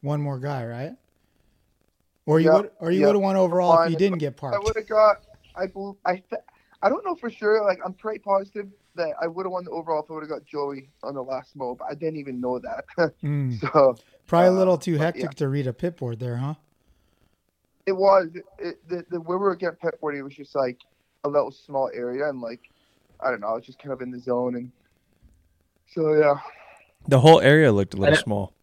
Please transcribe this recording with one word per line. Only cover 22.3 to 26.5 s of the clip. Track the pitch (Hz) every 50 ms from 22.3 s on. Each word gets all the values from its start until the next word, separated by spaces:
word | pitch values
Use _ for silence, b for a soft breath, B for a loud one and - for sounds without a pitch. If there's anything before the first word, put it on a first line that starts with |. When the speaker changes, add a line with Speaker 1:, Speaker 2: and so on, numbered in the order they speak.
| 139 131
Speaker 2:
like, | 120 117 120 123 _ _ _ _ _ _ _ _ _ _ _ _
I | - 131 127
don't | 110
know, | 98 107
I | 113
was | 117 117
just | - 131 _
kind | - 143 135
of | 131
in | 127 123 127
the | 123
zone, | 123 - 123 120 123 123 123
and | 123 120 123 _ _ _ _ _ _ _ _ _ _ _ _ _ _ _ _ _ _ _ _ _ _ _ _
so, | - - 160 156 151
yeah. | 151 151 147 143 143 B B